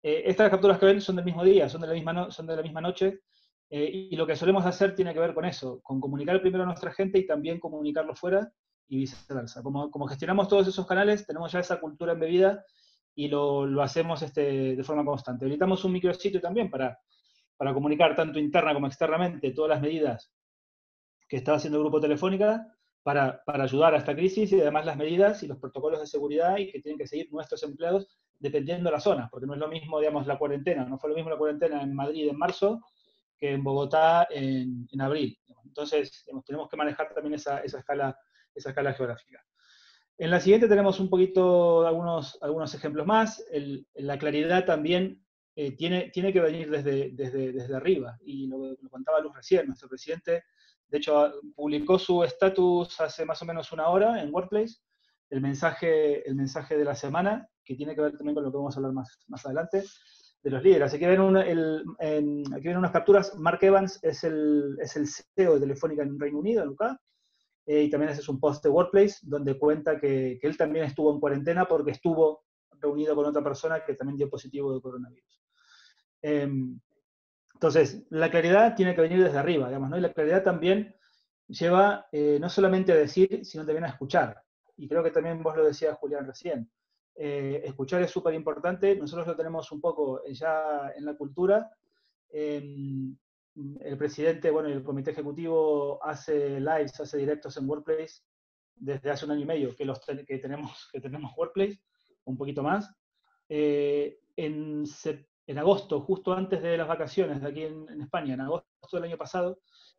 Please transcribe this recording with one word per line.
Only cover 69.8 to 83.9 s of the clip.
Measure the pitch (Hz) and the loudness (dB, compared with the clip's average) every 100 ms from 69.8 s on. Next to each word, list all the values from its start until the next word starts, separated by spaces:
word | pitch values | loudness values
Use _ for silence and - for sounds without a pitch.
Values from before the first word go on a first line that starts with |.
| 151 151 | -2 0
que, | 143 135 131 127 | 0 0 -2 -2
que | 147 | -4
él | 156 | 0
también | 160 156 147 | -2 0 -2
estuvo | 139 151 | 2 2
en | 147 | 4
cuarentena | 147 139 143 170 185 | 0 0 0 0 2
porque | 160 147 | 2 0
estuvo | - 175 160 156 151 _ _ _ _ | -2 0 4 4 2 _ _ _ _
reunido | 147 147 151 | -4 0 0
con | 151 147 | 0 2
otra | 147 | 0
persona | 147 139 160 160 | -2 -4 -2 -2
que | 156 | -4
también | 131 135 143 | -6 -6 -4
dio | 139 | -4
positivo | 139 131 139 139 | -4 -10 -6 -4
de | 131 | -4
coronavirus. | 131 123 123 123 _ _ _ _ _ _ _ _ _ _ | -8 -12 -14 -18 _ _ _ _ _ _ _ _ _ _
Em, | 151 147 143 135 127 123 _ _ _ _ _ _ _ | -2 0 0 -2 -4 -10 _ _ _ _ _ _ _
entonces, | _ 160 151 131 214 - | _ 4 4 4 -2 -8
la | 160 160 | -2 2
claridad | 170 170 196 226 | 2 6 6 6
tiene | 226 185 170 | 4 0 4
que | |
venir | 165 180 | 2 4
desde | 180 143 | 4 2
arriba, | - 160 123 | 0 0 -2
digamos, | 135 135 | -4 -6
¿no? | 175 | -4
Y | |
la | 170 | -4
claridad | - 151 185 | -2 2 2
también | 190 170 170 202 214 _ _ _ _ _ _ | 2 2 2 2 0 _ _ _ _ _ _
lleva, | - 170 180 202 202 - | -2 2 6 6 2 -6
eh, | 147 147 147 | 0 2 2
no | 170 | 0
solamente | 202 190 185 185 | 4 4 4 6
a | 165 | 6
decir, | 147 - 190 - | 4 4 4 2
sino | - 160 | -8 -8
también | 156 156 | -4 -4
a | 165 | -4